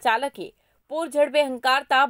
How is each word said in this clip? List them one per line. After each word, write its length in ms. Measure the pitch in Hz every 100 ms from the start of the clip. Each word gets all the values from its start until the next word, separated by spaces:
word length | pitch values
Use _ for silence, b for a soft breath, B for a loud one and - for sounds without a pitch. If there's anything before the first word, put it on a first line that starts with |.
| 247
ચાલકે 400 | 226 277 - 175 - _ _ -
પૂર 120 | 302 330
ઝડપે 360 | 294 294 294
હંકારતા 600 | 285 247 254 269 277 262 277